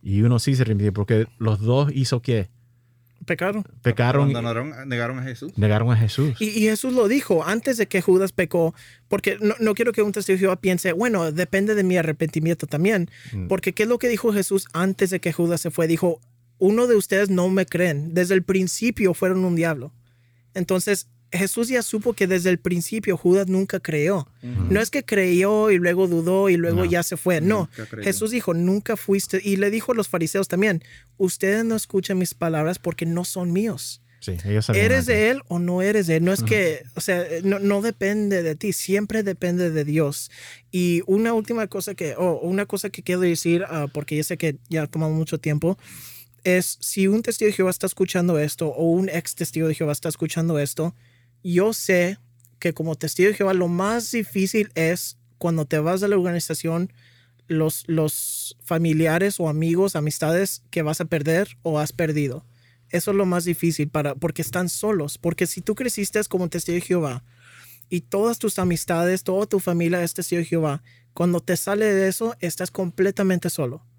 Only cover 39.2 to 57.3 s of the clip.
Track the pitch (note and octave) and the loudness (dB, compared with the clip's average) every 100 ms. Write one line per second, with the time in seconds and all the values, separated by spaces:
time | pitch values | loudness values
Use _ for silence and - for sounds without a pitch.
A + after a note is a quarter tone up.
39.2 | G3+ F3+ F3+ F3 F3 D#3 D3 D3+ D3 C#3+ | -2 -2 -2 0 0 0 0 0 0 -2
40.2 | - - - - _ F#3 F3+ E3+ F#3 G3 | -10 -16 -20 -20 _ -2 2 0 2 2
41.2 | A3+ A#3 G#3+ A#3 G#3 G3+ F#3+ G3 E3 B2 | 2 0 -2 -4 -4 -6 -8 -6 -6 -2
42.2 | F3+ D3+ E3 F#3+ G3+ G3+ G3+ G3 - F3+ | 0 0 -2 -2 -2 -4 -6 -10 -4 0
43.2 | F3+ E3 E3+ E3+ F#3+ D#3+ C#3+ D#3 D3+ D3+ | 2 2 2 0 0 -4 -4 -6 -4 -4
44.2 | D#3 E3+ D#3+ D3 _ D#3+ D3+ D#3 D#3+ D#3 | -4 -2 -4 -4 _ -4 -4 -2 0 0
45.2 | D#3+ D#3 - D3+ E3 G3 - - - - | -2 -4 -2 0 0 -2 -8 -20 -20 -20
46.2 | - _ F3+ F3+ F3+ - - - F#3+ G#3+ | -20 _ 2 2 2 -6 -8 0 2 2
47.2 | A#3 A3+ G#3+ G3+ F#3+ F3+ G3 - F#3 F#3 | 0 2 2 2 0 0 -4 -2 -2 2
48.2 | F3 E3 D3+ - D#3+ B2 E3 E3+ F#3+ E3 | 2 2 0 -2 -4 0 2 2 2 -4
49.2 | - - E3 - D#3+ D#3 D#3 D3 E3 - | -6 -6 -6 -2 -2 0 -2 -2 -4 -4
50.2 | D#3+ - E3 D#3 C#3+ - D#3+ - _ _ | -4 -2 0 0 -2 -2 -4 -6 _ _
51.2 | _ _ F#3 F3 G3+ A3+ - F#3 F3 G3+ | _ _ -2 2 2 -2 2 2 2 -2
52.2 | _ _ _ _ F3 D#3+ D#3+ D#3 D#3 - | _ _ _ _ -6 -4 -4 -4 -6 2
53.2 | F#3 G#3 G3 F#3+ F3+ F3 G3 A#3 A3+ A#3+ | 2 4 0 2 0 0 0 -2 -2 -4
54.2 | G#3+ G3+ F#3+ A3 G#3 - D#3+ F3+ - - | -4 -2 0 0 -2 0 0 0 -6 -14
55.2 | _ _ E3+ E3 D3 D#3 D#3 F#3 G3+ G3+ | _ _ -2 0 0 0 0 0 2 2
56.2 | F3+ F3 - D#3+ E3 E3 F#3 - _ _ | 2 -2 -4 -4 -2 -2 -4 -8 _ _
57.2 | _ | _